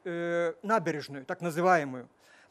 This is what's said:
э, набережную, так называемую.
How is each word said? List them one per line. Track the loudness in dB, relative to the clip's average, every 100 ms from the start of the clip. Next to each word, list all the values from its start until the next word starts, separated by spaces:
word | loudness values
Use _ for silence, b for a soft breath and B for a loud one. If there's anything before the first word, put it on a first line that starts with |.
э, | -8 -4 -2 0 0 -2
набережную, | 0 0 2 -4 -6 -10
так | -8 -6
называемую. | -4 2 4 4 2 -8 -12 _ b b b